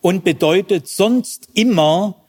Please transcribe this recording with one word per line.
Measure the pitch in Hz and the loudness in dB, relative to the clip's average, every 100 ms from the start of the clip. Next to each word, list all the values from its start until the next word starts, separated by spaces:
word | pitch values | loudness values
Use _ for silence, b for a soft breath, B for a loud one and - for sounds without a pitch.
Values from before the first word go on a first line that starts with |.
und | 175 185 | 0 0
bedeutet | 170 147 160 175 196 190 131 | -2 0 2 0 0 -4 -4
sonst | - 202 247 - - - | -2 0 0 -2 -12 -10
immer | - 226 190 151 165 208 185 | -2 0 2 2 2 -2 -8